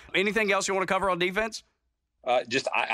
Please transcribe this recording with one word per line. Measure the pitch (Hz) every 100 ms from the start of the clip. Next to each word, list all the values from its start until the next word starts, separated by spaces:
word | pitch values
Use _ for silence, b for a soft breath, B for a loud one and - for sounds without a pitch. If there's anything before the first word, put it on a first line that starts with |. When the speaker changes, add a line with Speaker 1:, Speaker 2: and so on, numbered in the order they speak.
| B
Speaker 1:
Anything | 175 202 214 208
else | 196 196
you |
wanna | 190
cover | 180 190 190
on | 175
defense? | 180 196 226 - _ _ _ _ _ _
Speaker 2:
Uh, | 123 123 117
just, | 131 -
I, | 107 -